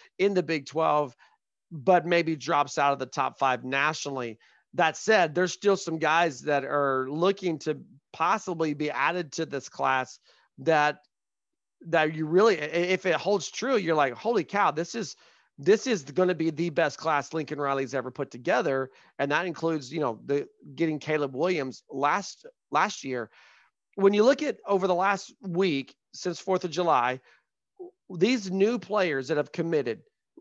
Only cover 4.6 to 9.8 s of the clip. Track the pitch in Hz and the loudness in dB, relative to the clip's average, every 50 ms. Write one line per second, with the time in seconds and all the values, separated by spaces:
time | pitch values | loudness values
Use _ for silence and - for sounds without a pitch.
4.6 | _ _ - 131 175 160 160 - - - 220 208 180 156 147 170 185 175 - - | _ _ -2 2 2 2 0 -2 2 4 4 4 4 4 2 0 0 0 -2 0
5.6 | - 202 196 190 - - 165 160 160 151 156 165 175 170 139 123 139 147 147 139 | 2 2 2 2 0 -6 -4 -2 0 2 4 4 4 2 0 -4 -2 0 0 0
6.6 | 135 135 143 147 143 139 135 131 131 131 147 156 170 196 196 190 185 180 165 147 | 0 0 0 0 2 2 0 0 -2 -2 -2 0 2 2 2 0 -2 -4 -4 -2
7.6 | - 156 151 139 - - - - _ _ - - 160 175 196 220 - - 175 165 | -2 -4 -6 -6 -8 -20 -20 -20 _ _ -6 -2 0 0 0 0 -2 -6 -4 -2
8.6 | 165 156 147 143 151 147 - 123 135 151 175 180 175 147 - - 165 139 - 139 | -2 -2 -2 -2 -4 -4 -2 0 0 0 0 -2 -6 -6 -6 -6 -6 -4 -6 -10
9.6 | 127 - - - | -10 -10 -6 -2